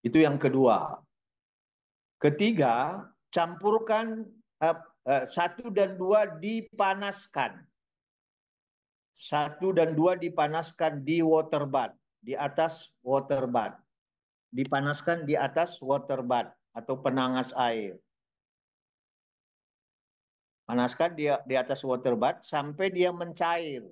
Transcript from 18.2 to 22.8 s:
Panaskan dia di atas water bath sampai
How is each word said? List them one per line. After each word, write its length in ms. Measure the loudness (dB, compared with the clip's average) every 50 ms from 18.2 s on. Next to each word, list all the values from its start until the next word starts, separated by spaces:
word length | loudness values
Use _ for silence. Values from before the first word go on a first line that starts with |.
| _ _ _ _ _ _ _ _ _ _ _ _ _ _ _ _ _ _ _ _ _ _ _ _ _ _ _ _ _ _ _ _ _ _ _ _ _ _ _ _ _ _ _ _ _ _ _ _ _
Panaskan 540 | -4 -2 0 0 -2 0 0 -2 -2 0 -2
dia 240 | 0 0 0 0 -2
di 140 | -2 -2 -2
atas 260 | 0 -2 -4 -4 -2
water 320 | -4 -4 0 0 0 0
bath 240 | 2 2 0 0 -4 -10
sampai 420 | -6 -4 -4 -4 -4 -4 -2